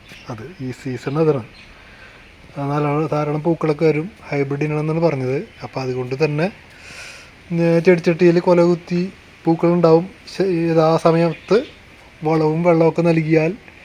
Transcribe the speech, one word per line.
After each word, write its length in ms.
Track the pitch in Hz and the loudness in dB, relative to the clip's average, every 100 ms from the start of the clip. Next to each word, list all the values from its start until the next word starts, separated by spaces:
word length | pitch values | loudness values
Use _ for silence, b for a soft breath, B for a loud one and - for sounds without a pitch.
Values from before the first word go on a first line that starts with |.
| - - - | -20 -20 -16
അത് 120 | 113 131 185 127 | -16 -16 -12 -12
ഈ 40 | - | -10
സീസൺ 340 | 135 123 143 147 | -10 -10 -6 -2
അതാണ്. 220 | 156 143 110 - B B B B B B B B - | 0 0 -4 -16 B B B B B B B B -18
അത് 120 | 147 143 | -10 -4
ധാരാളം, 340 | 147 147 147 156 | -2 -2 -2 -2
ധാരാളം 280 | 151 147 151 165 | -4 -4 -4 -2
പൂക്കളൊക്കെ 380 | 160 156 151 165 | -2 -2 0 0
വരും. 160 | 151 185 - - | 0 -4 -12 -6
ഹൈബ്രിഡ് 360 | 143 135 143 151 | -4 -2 -2 -4
ഇനമാണെന്നാണ് 340 | 151 156 160 165 | -4 -2 0 0
പറഞ്ഞത്. 320 | 139 127 139 226 - 127 | 0 -4 -4 -6 -14 -12
അപ്പോൾ 140 | 135 | -8
അതുകൊണ്ട് 320 | 131 127 123 135 | -6 -6 -6 -2
തന്നെ, 220 | 156 147 185 - - B B B B B B B - 170 | -2 -2 -4 -6 -20 B B B B B B B -6 0
ഏ, 20 | 170 170 165 | 2 4 4
ചെടിച്ചട്ടിയിൽ 500 | 175 175 160 175 170 180 | 4 2 2 4 4 4
കൊല 140 | 175 175 | 4 4
കുത്തി 320 | 170 - 175 185 - - - | 0 -2 -4 -4 -8 -20 -6
പൂക്കളുണ്ടാവും. 640 | 165 165 170 175 165 160 185 - - | -2 0 2 4 4 4 2 -10 -12
ശ-, 200 | - 190 165 165 | -4 -2 -2 0
യഥാസമയത്ത് 880 | 165 160 165 170 165 170 151 - 208 302 - - - - - 156 | 2 2 2 2 2 0 -2 0 0 0 -10 -20 -20 -20 -8 -2
വളവും 340 | 160 156 156 175 | 0 0 0 2
വെള്ളമൊക്കെ 360 | 165 165 156 170 | 4 4 2 2
നൽകിയാൽ 460 | 165 156 160 160 202 - B | 2 2 2 0 -4 -14 B